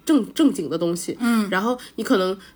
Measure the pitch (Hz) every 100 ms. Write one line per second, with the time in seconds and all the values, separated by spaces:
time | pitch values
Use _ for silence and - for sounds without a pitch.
0 | - 294 196 - 294 196 147 165 170 170
1 | - - 233 226 196 185 220 247 - -
2 | 220 220 185 196 -